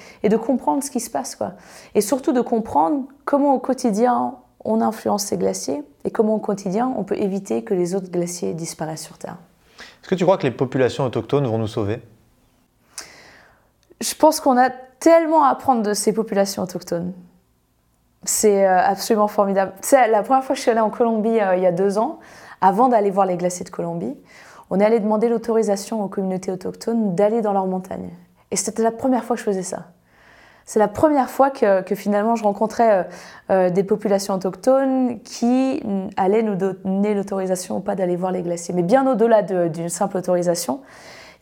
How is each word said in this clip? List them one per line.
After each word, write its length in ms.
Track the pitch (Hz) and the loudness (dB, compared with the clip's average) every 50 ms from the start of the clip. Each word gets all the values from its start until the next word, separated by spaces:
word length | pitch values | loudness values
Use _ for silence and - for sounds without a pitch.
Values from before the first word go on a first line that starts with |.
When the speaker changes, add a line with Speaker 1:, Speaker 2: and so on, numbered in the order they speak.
| - - - - | -18 -20 -12 -2
Speaker 1:
et 80 | - 214 | 0 2
de 80 | 214 | 2
comprendre 460 | 220 220 - 269 - - 302 294 285 269 | 2 2 0 -2 0 0 0 -2 -2 -4
ce 80 | - | -4
qui 80 | - 240 | -6 -6
se 100 | 233 - | -8 -6
passe, 260 | - 277 247 - - | -8 -8 -8 -8 -8
quoi. 180 | - - 190 180 - - - - - - - _ | -8 -8 -8 -8 -14 -20 -20 -20 -20 -20 -2 _
Et 60 | 208 | -2
surtout 300 | 202 - 285 262 - - | 0 0 -2 -2 0 0
de 100 | 247 247 | 0 0
comprendre 640 | 226 - 240 226 220 - - 277 320 330 311 277 254 - - _ _ | 0 0 -2 -2 -2 -2 0 0 2 2 0 -2 -4 -8 -14 _ _
comment 300 | - - 277 277 285 269 | -2 0 2 2 2 2
au 40 | 254 | 0
quotidien 760 | 262 - - - - 240 190 202 240 247 240 240 247 247 254 - _ _ _ _ - | 0 -2 -4 -2 0 -2 0 2 2 2 2 0 -2 -4 -6 -10 _ _ _ _ -4
on 160 | - 220 226 | -2 0 0
influence 440 | 226 226 220 - - 214 208 202 202 | 0 0 -2 -4 -4 -2 -2 -2 -2
ces 120 | - 208 | -4 -4
glaciers 480 | 175 190 190 190 185 - - 277 294 285 - _ _ _ | -2 -2 -2 -2 -4 -4 -6 -6 -6 -6 -12 _ _ _
et 60 | 190 | -6
comment 240 | - - 220 214 220 | 0 0 0 2 0
au 40 | 214 | -2
quotidien 540 | 214 - 202 196 - 185 175 214 247 262 262 | -2 -4 -6 -4 -4 -4 -2 -2 -2 -2 -2
on 80 | - 196 | -4 -4
peut 140 | - 202 | -4 -4
éviter 460 | - 208 190 190 196 196 - 226 233 226 | -2 -2 -2 -2 -4 -4 -4 -4 -4 -2
que 100 | - 208 | -2 -2
les 220 | 180 175 170 185 | -2 0 -2 -2
autres 160 | 196 185 180 | -6 -6 -4
glaciers 420 | 175 175 170 175 175 - 202 190 185 | -4 -4 -4 -4 -6 -6 -6 -6 -6
disparaissent 480 | 160 170 160 - - 160 156 160 151 | -6 -10 -10 -10 -8 -8 -8 -8 -10
sur 160 | - - - | -12 -16 -16
Terre. 200 | - - - - - - _ _ _ _ _ _ - | -16 -14 -14 -14 -16 -20 _ _ _ _ _ _ -20
Speaker 2:
Est-ce 300 | - - - _ _ - | -20 -20 -20 _ _ -4
que 60 | 190 | -2
tu 100 | 175 185 | 2 4
crois 120 | 165 196 | 2 2
que 60 | 180 - | 2 2
les 80 | 135 | -2
populations 540 | 107 - 143 123 - 131 127 117 - - 139 | 0 0 -4 -2 2 0 0 2 0 -2 -4
autochtones 420 | 123 - 123 104 - - 147 143 | -2 -2 -4 -2 0 0 0 0
vont 100 | 120 110 | 0 -2
nous 100 | 113 113 | -2 -4
sauver ? 360 | 107 - 120 107 98 110 - - - _ _ _ _ _ _ _ _ _ _ _ _ _ _ _ _ _ - - - - - - - - - _ _ _ _ _ _ _ _ _ _ _ _ | -4 -4 -4 -4 -2 -4 -6 -8 -18 _ _ _ _ _ _ _ _ _ _ _ _ _ _ _ _ _ -20 -20 -20 -20 -20 -20 -20 -20 -20 _ _ _ _ _ _ _ _ _ _ _ _
Speaker 1:
Je 140 | 233 - - | -8 -8 0
pense 260 | - - 311 302 - | 4 4 4 4 4
qu'on 200 | - 285 254 240 | 2 2 4 4
a 100 | 254 254 247 - - - _ _ | 4 2 0 -6 -16 -20 _ _
tellement 440 | - 330 330 330 330 311 330 311 294 | 6 6 6 6 6 4 4 4 4
à 60 | 262 | 4
apprendre 320 | - - - - 254 233 | 2 2 0 0 0 2
de 140 | 208 208 208 | 2 0 -2
ces 180 | 196 - 220 208 | 0 0 0 0
populations 480 | 220 214 220 202 196 196 196 - - | 0 -2 -2 0 0 0 0 -2 -6
autochtones. 520 | 190 180 - 175 - - 175 170 170 180 185 180 - - _ _ _ _ _ _ _ _ _ _ _ _ _ _ _ _ _ _ - | -6 -6 -6 -10 -8 -6 -6 -6 -4 -6 -10 -12 -18 -20 _ _ _ _ _ _ _ _ _ _ _ _ _ _ _ _ _ _ -8
C'est, 440 | - - - - 214 202 196 196 | -6 -2 2 4 4 4 6 4
euh, 120 | 190 185 180 | 4 4 4
absolument 480 | - 202 196 190 - - 226 208 208 | 4 2 0 0 0 0 2 2 2
formidable. 460 | 214 - - 202 196 196 196 196 190 - - | 2 2 0 0 2 2 0 0 -2 -4 -10
Tu 60 | - - | 2 4
sais, 180 | 277 269 247 | 6 6 6
la 140 | 226 220 208 | 4 4 2
première 220 | 196 202 269 262 262 | 2 2 2 0 2
fois 100 | - 277 | 0 -4
que 40 | |
je 40 | 262 | 0
suis 100 | - 247 | 0 0
allée 100 | 226 226 | 2 2
en 100 | 220 208 | 2 0
Colombie, 480 | 208 - 240 233 226 214 208 226 226 220 | 0 0 0 0 2 0 0 2 2 2
euh, 160 | 208 190 185 | 2 2 2
il 80 | 185 185 | 4 2
y 40 | |
a 40 | 185 | 2
deux 260 | 170 170 196 202 196 | 2 2 0 2 2
ans, 220 | 208 226 294 330 - - - - - - - - _ | 0 -2 -2 -4 -10 -16 -20 -20 -20 -20 -20 -6 _
avant 280 | 180 190 185 202 254 262 | 2 2 4 6 4 4
d'aller 200 | 247 220 208 202 | 4 4 2 2
voir 160 | 180 196 196 | 2 2 2
les 120 | 190 180 | 2 0
glaciers 280 | 170 180 180 175 - 180 | 0 -2 -2 -2 -4 -10
de 60 | - | -10
Colombie, 440 | - - 175 170 170 170 190 240 285 - - _ - - - - - - - _ | -8 -8 -6 -6 -6 -6 -6 -8 -8 -10 -16 _ -20 -20 -20 -20 -20 -20 -10 _
on 120 | 180 190 | 0 2
est 40 | 202 | 4
allé 140 | 214 226 233 | 4 4 2
demander 300 | 196 214 214 214 214 240 | 2 0 0 2 2 0
l'autorisation 760 | 233 226 226 - 220 226 220 202 196 196 - - 226 220 202 | 0 -2 -2 0 0 0 2 0 -2 -2 -4 -8 -6 -6 -6
aux 60 | 190 | -4
communautés 420 | 196 202 190 190 185 185 190 - | -4 -4 -4 -4 -4 -4 -6 -6
autochtones 640 | 185 180 - 185 180 - - 226 226 233 220 202 175 | -8 -6 -8 -10 -10 -8 -6 -2 -2 0 0 0 2
d'aller 240 | 175 202 214 220 240 | 2 2 2 2 0
dans 140 | 214 208 196 | 0 0 0
leurs 140 | 196 190 | 0 0
montagnes. 420 | 190 185 190 185 190 190 - 185 175 170 - - _ _ _ _ _ | -2 -4 -6 -6 -8 -10 -10 -10 -12 -14 -18 -20 _ _ _ _ _
Et 60 | - | -6
c'était 260 | 185 - 220 214 - 226 | -4 -4 -4 -2 0 0
la 80 | 226 | 0
première 320 | 226 226 - 269 254 233 233 | -2 0 0 0 0 0 0
fois 140 | - 240 | -2 -6
que 20 | 220 | -4
je 60 | - | -2
faisais 180 | 214 196 190 180 | -2 -2 -2 -4
ça. 220 | 185 - - 170 - _ _ _ _ _ _ _ - - - - - _ _ _ | -6 -8 -10 -12 -16 _ _ _ _ _ _ _ -20 -20 -20 -20 -20 _ _ _
C'est 140 | - - 220 | -4 0 2
la 100 | 208 202 | 2 2
première 400 | 202 - 311 311 294 277 247 247 | 2 2 2 2 4 2 0 -2
fois 220 | - - 262 277 | 2 2 2 2
que, 320 | 269 - 247 202 196 190 185 | 4 0 2 2 2 2 0
que 120 | - 208 | -2 -6
finalement 400 | 190 - 202 208 202 208 226 233 | -4 -2 -2 0 0 0 0 0
je 80 | 220 214 | 0 0
rencontrais, 480 | 208 202 202 226 220 - - 233 226 | -2 0 0 -4 -4 0 2 4 4
euh, 120 | 208 185 170 - - - - - - - _ - | 4 2 0 -4 -10 -16 -20 -20 -20 -18 _ 0
euh, 200 | 190 190 185 180 | 2 2 2 2
des 160 | 170 196 190 | 2 0 0
populations 480 | 196 214 208 - 214 202 196 196 - 196 | 0 -2 -2 0 0 0 0 0 -2 -4
autochtones 880 | 185 185 185 180 - - 254 262 269 277 269 262 262 254 240 240 214 | -2 -4 -6 -6 -2 2 2 4 4 2 2 0 0 0 -2 -2 -6
qui, 600 | - - - - 233 240 247 262 262 269 262 - - | -12 -16 -6 -2 0 2 2 2 2 0 -2 -4 -6
mm, 240 | 220 196 190 190 196 190 | -4 -4 -4 -6 -6 -4
allaient 260 | - 196 190 208 226 226 | -2 0 2 2 2 2
nous 120 | 214 202 | 0 -2
donner 580 | 175 190 196 190 190 - 190 190 196 202 214 208 | -2 -2 -2 -4 -4 -4 -2 0 0 0 0 0
l'autorisation 640 | 202 190 196 202 190 190 185 185 185 - - 214 | -2 -2 -4 -4 -4 -2 -2 -2 -4 -4 -6 -8
ou 20 | 202 | -6
pas 160 | 202 208 202 | -4 -4 -4
d'aller 220 | 185 190 175 180 | -2 -2 -2 -2
voir 160 | 175 185 185 185 | -2 -2 -4 -4
les 80 | 185 | -4
glaciers. 320 | 170 175 170 170 - - 180 | -4 -4 -6 -6 -6 -4 -2
Mais 80 | 180 175 | -2 2
bien 260 | 175 233 269 262 269 | 4 4 4 4 4
au-delà 320 | 262 190 226 233 226 214 | 2 2 4 4 4 4
de, 280 | 185 175 190 180 175 170 | 4 2 0 0 0 0
d'une 180 | 156 170 165 | -2 -4 -6
simple 300 | 175 - - 202 196 196 | -6 -4 -4 -4 -2 -2
autorisation, 640 | 185 175 - 180 175 175 180 170 170 - - 262 277 - - - - - - - - - - - _ | -4 0 0 0 2 2 0 0 -2 -2 -6 -6 -6 -8 -18 -20 -20 -20 -20 -20 -20 -20 -20 -16 _